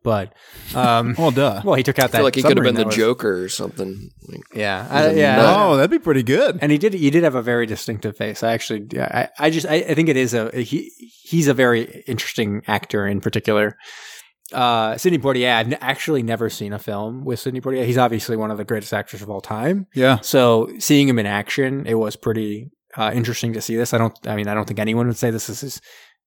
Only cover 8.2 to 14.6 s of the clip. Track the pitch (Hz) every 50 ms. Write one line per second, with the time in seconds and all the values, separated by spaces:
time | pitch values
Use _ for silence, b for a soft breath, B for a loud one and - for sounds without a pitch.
8.2 | 101 107 104 - - 113 117 117 - - 113 107 101 - - - 65 - - 120
9.2 | 135 - - - 147 160 160 165 143 - 151 170 175 - 156 156 165 160 143 131
10.2 | 131 117 117 117 110 113 - - 113 - 139 - - - - _ 120 - _ _
11.2 | _ - 160 170 156 139 135 123 131 123 120 113 117 - - - - - 123 110
12.2 | - - - - 113 104 101 104 - - 107 101 - - - 104 98 98 101 95
13.2 | - 104 - - - - 107 104 107 104 - B B B B B B B B B
14.2 | B B B _ _ - - 127